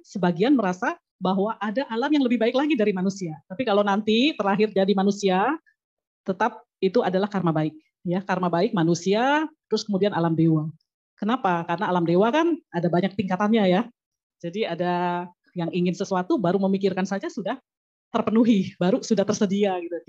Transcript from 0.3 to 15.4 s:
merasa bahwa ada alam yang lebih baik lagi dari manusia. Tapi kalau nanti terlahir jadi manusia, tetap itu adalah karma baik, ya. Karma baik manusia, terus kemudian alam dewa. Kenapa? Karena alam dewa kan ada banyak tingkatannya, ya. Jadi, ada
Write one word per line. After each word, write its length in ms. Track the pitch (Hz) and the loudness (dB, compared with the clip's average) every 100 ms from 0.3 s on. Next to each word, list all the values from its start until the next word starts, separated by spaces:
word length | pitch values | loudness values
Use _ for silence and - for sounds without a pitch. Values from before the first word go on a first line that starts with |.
| 165 226 285 | 2 2 4
merasa 400 | 196 180 269 349 _ _ | 2 -2 -4 -6 _ _
bahwa 320 | 185 190 202 - | -2 0 -2 -4
ada 240 | 208 208 269 | -6 -4 -4
alam 240 | 226 285 | -4 0
yang 160 | 294 254 | 2 2
lebih 160 | 240 | 2
baik 160 | 226 254 | 0 0
lagi 160 | 294 | 0
dari 160 | 269 208 | 2 0
manusia. 480 | 185 190 190 175 156 _ | 0 -2 -4 -8 -10 _
Tapi 160 | 190 | -6
kalau 240 | 254 202 202 | 0 2 2
nanti 480 | 196 214 220 285 | 0 2 2 2
terlahir 400 | 311 196 202 214 | 0 -2 0 0
jadi 160 | 190 196 196 | 2 2 2
manusia, 560 | 196 202 196 185 226 320 - _ _ _ _ _ - | 2 0 0 2 0 -2 -8 _ _ _ _ _ -8
tetap 400 | 185 220 233 - _ | -2 -2 -4 -16 _
itu 240 | 190 233 185 | 0 2 2
adalah 240 | 185 202 | 0 0
karma 240 | 190 165 | 0 0
baik, 200 | 156 156 - _ _ | 2 -2 -4 _ _
ya. 160 | 180 180 190 | -4 -4 -2
Karma 240 | 185 180 | -2 0
baik 240 | 170 190 | 0 0
manusia, 720 | 170 160 170 190 208 254 302 311 - _ | 2 2 2 0 0 2 0 -2 -8 _
terus 160 | 214 - | -4 -2
kemudian 240 | 190 208 | 0 0
alam 240 | 165 170 | 0 0
dewa. 320 | 160 160 156 156 - _ _ _ | 2 4 2 -2 -10 _ _ _
Kenapa? 480 | _ 208 247 214 175 170 | _ -4 0 0 -2 -2
Karena 200 | 170 202 | -4 0
alam 160 | 180 | 0
dewa 320 | 165 175 220 | 2 4 4
kan 240 | 294 339 311 - | 2 2 0 -4
ada 160 | 170 170 | -4 0
banyak 240 | 175 190 | 0 0
tingkatannya, 480 | 190 190 185 208 226 190 | -2 -4 -2 2 2 4
ya. 120 | 180 233 - _ _ _ _ | 2 0 -10 _ _ _ _
Jadi, 240 | 175 185 220 | -10 -6 -6
ada 600 | 170 175 175 175 175 180 - | -4 -2 -2 -2 -4 -8 -14